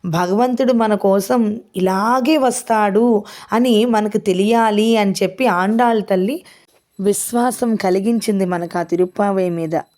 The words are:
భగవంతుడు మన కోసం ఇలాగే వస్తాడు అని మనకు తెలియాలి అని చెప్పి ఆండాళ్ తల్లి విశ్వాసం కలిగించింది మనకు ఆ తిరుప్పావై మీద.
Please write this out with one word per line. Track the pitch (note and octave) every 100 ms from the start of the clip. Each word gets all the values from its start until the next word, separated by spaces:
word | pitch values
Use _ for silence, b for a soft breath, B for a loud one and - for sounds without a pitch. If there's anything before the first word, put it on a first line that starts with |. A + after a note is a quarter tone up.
భగవంతుడు | F3+ E3 F3+ G3+ B3 B3 B3+
మన | A#3 A3
కోసం | G#3 G3 G3 G3 B3 G#3+ G#3+ - F#3+
ఇలాగే | F#3 F#3+ G#3+ C4 B3+ D#4
వస్తాడు | C4 A#3+ - A3 G#3 G3 A#3+ G#3+ G#3 B B
అని | A3 B3 G#3+
మనకు | B3 A3 G#3+ G#3+
తెలియాలి | G3 F3+ G3+ A#3 A3+ G#3 A3+ A3+
అని | G3+ F#3
చెప్పి | F#3 - B3
ఆండాళ్ | F3 F#3+ A3+ A#3+ A3 F#3+
తల్లి | F#3+ F#3+ D#4+ b b b b _ -
విశ్వాసం | G3 G3 - A#3 B3 - A#3 G#3+
కలిగించింది | F#3+ F#3+ G3+ A#3 A3 G3
మనకు | F#3 F3+ E3+ F3+
ఆ |
తిరుప్పావై | E3+ E3+ F3+ - G3+ F#3+ F3+
మీద. | E3+ D#3+ D#3+ -